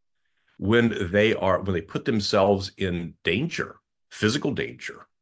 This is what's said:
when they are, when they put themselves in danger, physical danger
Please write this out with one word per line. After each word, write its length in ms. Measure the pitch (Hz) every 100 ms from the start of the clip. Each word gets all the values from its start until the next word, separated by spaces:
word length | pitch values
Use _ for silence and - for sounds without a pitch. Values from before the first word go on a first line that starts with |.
| _ _ _ _ _ -
when 520 | 95 117 117 104 90
they 240 | 101 107
are, 280 | 107 95 87
when 100 | 95
they 80 | 90
put 240 | - 151
themselves 680 | - 113 101 104 98 98 95 -
in 380 | 95 87 85 -
danger, 520 | - 92 143 - - - _ _ _
physical 420 | - 107 135 147
danger 540 | 120 58 64 - - - _